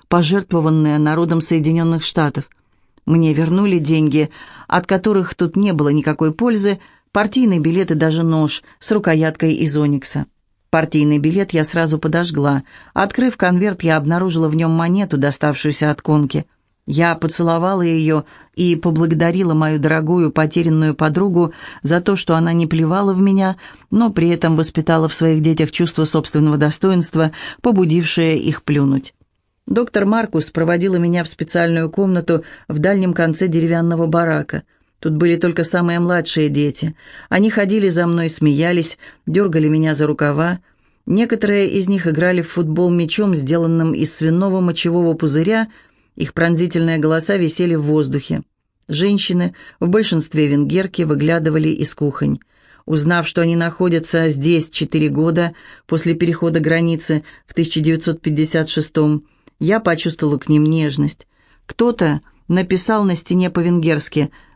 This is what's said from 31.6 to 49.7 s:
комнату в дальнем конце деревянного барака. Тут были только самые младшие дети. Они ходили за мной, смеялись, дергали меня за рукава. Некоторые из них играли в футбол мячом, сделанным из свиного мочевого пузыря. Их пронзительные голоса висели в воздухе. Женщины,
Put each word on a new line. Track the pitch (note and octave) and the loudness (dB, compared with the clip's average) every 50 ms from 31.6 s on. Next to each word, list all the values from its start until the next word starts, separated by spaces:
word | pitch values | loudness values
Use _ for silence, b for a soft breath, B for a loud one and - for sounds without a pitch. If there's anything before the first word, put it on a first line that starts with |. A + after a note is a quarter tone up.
| E3+ E3+ E3 E3 D#3+ D#3 | 0 0 0 0 -2 -2
комнату | - - G3 F#3+ F#3 F3 E3+ - E3+ G3+ B B B B B | -2 -2 0 0 0 0 0 0 0 -2 B B B B B
в | B D3+ | B -4
дальнем | D3+ D3+ F#3 G3+ G3 F#3 F3+ F3 | 0 0 2 2 2 0 0 0
конце | F3 E3 E3 D#3 - F#3+ | 0 0 0 0 0 -2
деревянного | F#3 D#3+ E3 D#3+ E3 E3+ E3 E3+ E3+ E3+ E3 E3+ | 0 0 0 0 0 0 0 0 0 0 0 0
барака. | D#3+ D#3+ E3+ E3+ E3 D#3 D3+ D3 - - D3+ - _ _ _ _ _ _ _ | 0 2 0 2 0 0 -2 -4 -6 -8 -10 -10 _ _ _ _ _ _ _
Тут | - D#3+ D#3 | -4 -4 0
были | D3+ F3 E3+ E3+ | 2 2 2 2
только | E3 F3 F3 E3 F3 E3 | 2 0 0 0 -2 -2
самые | E3 - F3+ F3 E3+ E3+ E3+ | -2 0 0 0 0 0 0
младшие | F3 F3 F3+ E3+ D#3+ - - D#3+ D#3 D3 | 0 0 0 0 -2 -2 -2 0 0 0
дети. | C#3 C#3+ D3 D3 C3 - - D#3+ D#3 B B B B B B B | 0 0 0 -2 -2 -4 -6 -8 -8 B B B B B B B
Они | - F#3 G#3 A3 | 0 0 2 2
ходили | G#3+ A3 G3+ F#3+ G#3 A3 G3 F#3+ | 2 0 0 0 0 2 2 2
за | E3 F3 F3 | 2 0 0
мной, | E3+ E3+ E3+ E3 D#3+ | 0 0 0 -2 -4
смеялись, | D#3+ - D#3 D3+ C#3+ C#3+ E3 F3 F3 F3 D#3+ E3 - B B B B B B | -2 0 2 2 2 2 2 2 0 0 -2 -4 -8 B B B B B B
дергали | - D3+ F#3+ G#3 F#3+ D#3+ D#3+ D#3 | -2 0 0 0 2 2 2 2
меня | D3+ D#3 D#3 D#3+ D#3+ D3+ | 2 2 2 2 0 0
за | C#3+ D3+ | 0 0
рукава. | D3 D3 - D3 D3 C#3+ D3 E3 E3+ F3+ F3+ - _ _ _ _ _ _ _ _ | -2 0 0 -2 -2 0 0 -2 -2 -4 -6 -10 _ _ _ _ _ _ _ _
Некоторые | - F3 G#3 A#3 A3+ A#3 A3 G#3+ G3+ G3+ G3+ G3 | 0 0 0 2 0 0 0 0 0 2 2 0
из | - - G3 F#3 F#3 | 0 0 -2 0 0
них | G3+ F#3+ E3+ | -2 0 0
играли | E3 D#3 D#3 E3+ F3+ F3+ F3+ E3 | -2 0 0 0 0 0 0 -2
в | - | -4
футбол | - F3 E3+ D#3 D#3 E3 F3+ F3+ | -4 -4 -2 -2 0 0 0 2
мячом, | F3 F3 E3+ D#3 - - G#3 G3 F3+ | 2 0 0 -2 -2 -2 0 0 0
сделанным | D3+ C3+ C3 D#3+ E3+ E3 E3 E3 E3 D#3+ D#3+ - | -2 0 0 0 0 0 0 0 0 0 0 0
из | - D#3+ D#3 - | -2 -4 -4 -4
свиного | - D#3 D#3+ D#3+ F3 G3 G3 F#3 F#3+ | -2 0 0 0 0 0 0 0 0
мочевого | F3+ F3 E3 - - E3+ E3+ F3 F3 E3 D#3+ | 0 0 -2 -2 -2 0 0 0 0 0 0
пузыря. | - E3+ D3+ C3+ D#3 E3 G3 A3 A3 A3+ A3 b b b b b b b b b | 0 -2 0 0 0 0 0 0 0 -2 -4 b b b b b b b b b
Их | - - C3 - | -8 -8 -6 -2
пронзительные | E3 E3 E3+ E3+ D#3+ F3+ F3 - E3+ E3 E3 E3 D#3 | -2 0 0 2 0 0 -2 0 0 0 0 0 0
голоса | D3+ D#3 D#3+ E3 D#3+ - G3+ | 0 0 0 0 0 -2 0
висели | F#3+ F3 D#3 D#3 - F3+ F3 E3 | 0 0 -2 -2 -2 -2 0 0
в | D#3 D3 | 0 0
воздухе. | D3 D3+ D#3 D3 C3+ C3+ C#3+ - - D#3+ D#3+ - _ _ _ _ _ _ _ _ | 0 0 0 0 0 -4 -6 -4 -4 -6 -6 -6 _ _ _ _ _ _ _ _
Женщины, | - D3+ D3 F3+ G3+ G3+ G3 - - F3+ F3+ F3 F3+ F3+ B B B | -8 -4 -2 0 0 0 0 0 -2 -2 -2 -2 -2 -6 B B B